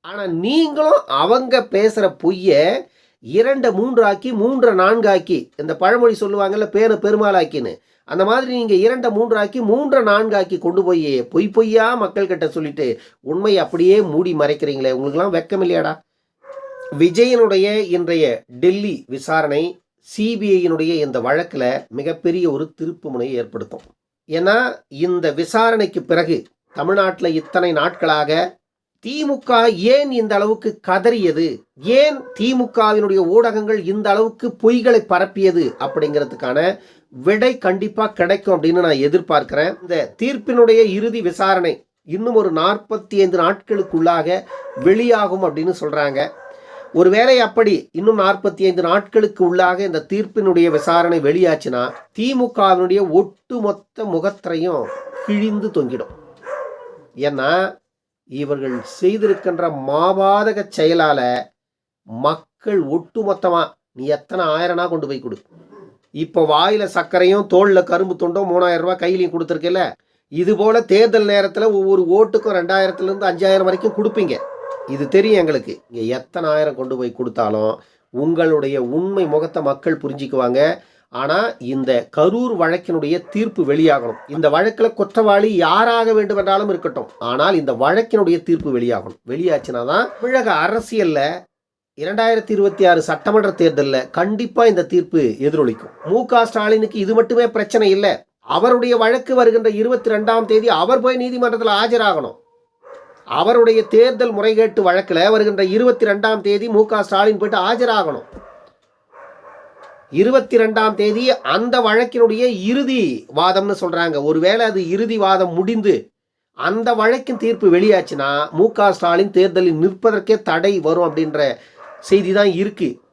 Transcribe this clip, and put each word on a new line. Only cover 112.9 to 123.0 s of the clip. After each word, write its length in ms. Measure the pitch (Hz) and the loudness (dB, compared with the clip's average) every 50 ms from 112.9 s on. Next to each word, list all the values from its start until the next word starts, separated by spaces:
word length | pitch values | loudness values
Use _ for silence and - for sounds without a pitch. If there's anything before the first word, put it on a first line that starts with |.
| 262 247 196 147 123 104 - - 127 | 0 0 0 0 -2 -6 -10 -6 -2
வாதம்னு 400 | 151 175 185 185 196 196 202 196 190 | 0 0 2 2 0 0 -2 -4 -4
சொல்றாங்க. 420 | 190 175 165 170 170 170 151 143 143 | -4 -4 -2 -2 -2 -2 -2 -2 0
ஒருவேளை 420 | 151 160 160 160 185 214 226 233 | 0 0 2 2 2 2 2 0
அது 240 | 220 196 196 180 165 | 0 0 -2 -4 -2
இறுதி 280 | 180 202 226 214 226 | -2 -2 -2 -2 -2
வாதம் 360 | 214 196 190 190 185 185 175 165 | 0 2 2 2 2 0 -2 -2
முடிந்து 560 | 175 190 196 233 220 196 202 156 107 - _ _ _ _ _ _ _ _ _ _ | -2 -2 -2 -2 0 2 2 0 0 -2 _ _ _ _ _ _ _ _ _ _
அந்த 360 | - 127 170 202 226 226 240 240 | -4 -2 -2 -2 0 0 0 0
வழக்கின் 440 | 214 214 220 254 254 254 - 247 | 2 2 2 2 0 -2 -8 -6
தீர்ப்பு 340 | 208 220 226 226 226 214 190 | -4 -2 -2 -2 2 4 4
வெளியாச்சுன்னா, 800 | 170 175 202 214 202 185 - - - 139 135 139 143 147 151 156 | 4 4 4 4 4 2 2 -4 -6 -4 -2 -2 -2 -2 -4 -4
மு 220 | 160 156 202 226 | 0 0 0 0
க 220 | 220 220 202 202 180 | 2 2 2 2 2
ஸ்டாலின் 380 | - 185 170 170 170 196 202 | 2 0 0 2 2 0 2
தேர்தலில் 420 | 202 185 190 190 170 185 185 175 160 | 2 2 2 2 2 0 0 2 2
நிற்பதற்கே 680 | 151 165 190 190 - - 226 208 202 196 214 220 214 | 2 0 -2 -2 0 0 0 0 0 0 0 0 0
தடை 380 | 220 - 160 165 175 202 202 180 | 0 -2 -2 0 0 0 0 0
வரும் 240 | 147 151 165 175 175 | 0 0 0 0 0
அப்படின்ற 520 | 165 143 156 160 156 143 151 147 135 117 - - _ _ - - - - - | -2 -2 -2 -4 -2 -2 -2 -2 -2 -4 -6 -14 _ _ -20 -20 -20 -20 -20
செய்தி 320 | - - 190 202 190 175 | 0 2 2 2 2 0
தான் 200 | 190 208 208 196 | 0 2 2 2
இருக்கு. 480 | 175 175 202 214 202 - 180 127 - - | 2 0 -4 -4 -4 -4 -6 -6 -6 -8